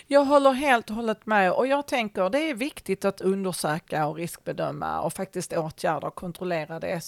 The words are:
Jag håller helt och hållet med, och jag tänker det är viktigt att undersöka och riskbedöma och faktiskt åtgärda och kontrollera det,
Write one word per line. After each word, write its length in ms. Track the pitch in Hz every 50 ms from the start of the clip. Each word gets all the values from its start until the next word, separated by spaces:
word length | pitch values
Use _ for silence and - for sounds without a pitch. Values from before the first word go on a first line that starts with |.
| -
Jag 180 | - 277 285 285
håller 260 | 269 294 285 277 269
helt 400 | 262 247 294 285 254 233 214 -
och 60 | 214
hållet 300 | 226 240 226 214 214 -
med, 260 | - 220 208 190 185
och 140 | 165 - 226
jag 220 | 262 269 285 285 -
tänker 420 | 302 262 220 208 - 214 185 185
det 200 | 214 285 320 320
är 40 | 285
viktigt 500 | 202 254 302 - - - - 190 - -
att 160 | 196 196 -
undersöka 840 | - 185 196 196 196 185 170 - - 160 151 170 - - - 151 156
och 100 | 147 156
riskbedöma 840 | 156 170 165 - - _ 170 170 - 160 147 151 151 156 156 156 160
och 120 | 151 165
faktiskt 400 | - - 190 - - 190 170 -
åtgärda 540 | 160 165 156 160 - - - 175 160 143 -
och 80 | 156 -
kontrollera 640 | - - 180 165 - 185 180 175 160 151 156 165 170
det, 200 | - 175 180 170 160